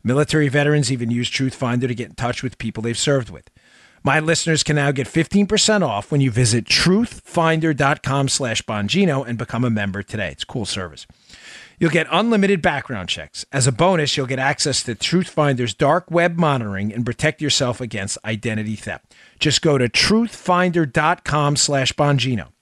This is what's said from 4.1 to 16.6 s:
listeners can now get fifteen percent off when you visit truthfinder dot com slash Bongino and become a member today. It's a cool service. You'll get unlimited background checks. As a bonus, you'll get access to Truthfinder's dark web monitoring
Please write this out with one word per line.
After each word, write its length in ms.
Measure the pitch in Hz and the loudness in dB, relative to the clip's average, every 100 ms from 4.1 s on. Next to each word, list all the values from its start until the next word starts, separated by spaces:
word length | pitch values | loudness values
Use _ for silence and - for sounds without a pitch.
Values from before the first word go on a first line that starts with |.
| 147 | 0
listeners 440 | 156 160 165 156 | 2 0 2 0
can 120 | - | 2
now 160 | 151 143 | 2 0
get 160 | 139 123 | -2 -2
fifteen 380 | 165 160 202 | -2 2 2
percent 380 | 202 208 - 214 | 2 2 2 2
off 280 | 151 101 - | 2 -2 0
when 100 | 147 | 2
you 100 | 135 | 2
visit 340 | 110 120 117 | 2 2 2
truthfinder 1120 | - - 170 196 233 - - - 165 160 160 139 | 0 2 4 2 0 -6 -6 0 2 2 0 2
dot 240 | 139 151 | 2 0
com 260 | - 139 135 | -2 0 0
slash 360 | - 127 110 | 0 -2 -4
Bongino 600 | - 107 101 180 190 139 | -4 -4 0 2 2 0
and 120 | 120 117 | -4 -8
become 260 | 117 117 | -4 -2
a 60 | 123 | 0
member 320 | 110 101 98 | 0 -2 -6
today. 300 | 98 107 90 | -8 -6 -6
It's 100 | 67 | -6
a 60 | - | -10
cool 180 | 135 | -6
service. 400 | 98 - 90 73 - _ _ - - - - _ | -6 -6 -8 -12 -20 _ _ -20 -20 -20 -20 _
You'll 80 | 165 | 0
get 160 | 160 160 | 0 0
unlimited 500 | 170 233 220 196 196 | 0 2 2 2 2
background 480 | 175 143 - 110 90 | 0 -2 -6 -8 -6
checks. 340 | - 76 - - | -8 -10 -16 -6
As 140 | 139 | 0
a 60 | 127 | 0
bonus, 440 | 113 175 180 143 | 2 2 2 0
you'll 120 | - 127 | -2 -2
get 100 | 131 | -2
access 460 | 135 147 151 123 | -2 -2 -2 -2
to 100 | - | -4
Truthfinder's 800 | 110 - 175 180 - 147 127 120 | -6 0 0 0 0 0 0 -4
dark 380 | - 143 170 - | 0 2 2 0
web 260 | 170 175 170 | 0 0 2
monitoring 560 | 160 135 | 0 0